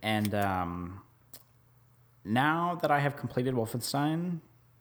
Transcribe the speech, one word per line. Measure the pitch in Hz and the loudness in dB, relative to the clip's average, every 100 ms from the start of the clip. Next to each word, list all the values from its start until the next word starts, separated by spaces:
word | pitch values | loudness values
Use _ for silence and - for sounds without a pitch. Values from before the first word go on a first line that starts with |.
and, | 107 107 104 | 0 2 2
um, | 104 101 92 87 90 87 98 - _ _ - - _ _ _ _ _ _ _ 92 | 2 0 0 -2 -6 -8 -12 -18 _ _ -20 -20 _ _ _ _ _ _ _ -2
now | 113 147 165 175 170 | 2 4 2 0 0
that | 151 | 2
I | 143 | 4
have | 143 135 | 2 -2
completed | 120 - 127 | -4 -2 0
Wolfenstein, | 127 113 123 - 135 147 160 175 170 - - _ _ | 0 0 -2 -2 0 0 0 -2 -6 -8 -20 _ _